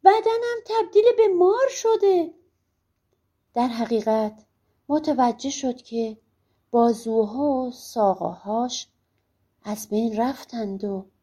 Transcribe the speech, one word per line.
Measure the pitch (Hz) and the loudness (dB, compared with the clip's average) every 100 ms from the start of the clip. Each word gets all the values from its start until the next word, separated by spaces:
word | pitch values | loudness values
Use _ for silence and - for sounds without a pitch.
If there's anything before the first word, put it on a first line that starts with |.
بدنم | 370 440 440 453 480 466 440 | 6 6 2 -2 -2 -6 -4
تبدیل | 453 440 403 453 453 | -4 2 4 4 4
به | 427 | 2
مار | 359 359 453 539 | 4 4 4 0
شده!» | 539 453 440 403 370 330 - _ _ _ _ _ _ _ _ _ _ _ | 0 0 2 4 2 0 -8 _ _ _ _ _ _ _ _ _ _ _
در | 240 247 | -4 -2
حقیقت | 233 226 226 220 220 214 214 _ _ _ _ - | -2 -2 -2 0 0 -2 -8 _ _ _ _ -4
متوجه | 294 302 254 247 226 269 | -2 0 2 0 0 -8
شد | 277 262 247 | -6 -6 -6
که | - 226 226 220 _ _ _ _ _ | -8 -6 -6 -8 _ _ _ _ _
بازوها | 240 233 226 226 220 208 240 294 | 2 2 2 -2 -2 -2 -2 -2
و | 262 254 | -2 -4
ساقه‌هاش | 247 - 240 202 185 170 180 202 220 247 247 - _ _ _ _ _ _ _ | -10 -10 0 0 0 -6 -8 -6 -4 -4 -8 -14 _ _ _ _ _ _ _
از | 208 208 - | -12 -12 -4
بین | 214 226 214 | -2 -2 -2
رفتند | 247 269 - 233 208 196 | -4 -4 -12 -10 -8 -8
و | 208 196 190 _ | -8 -8 -10 _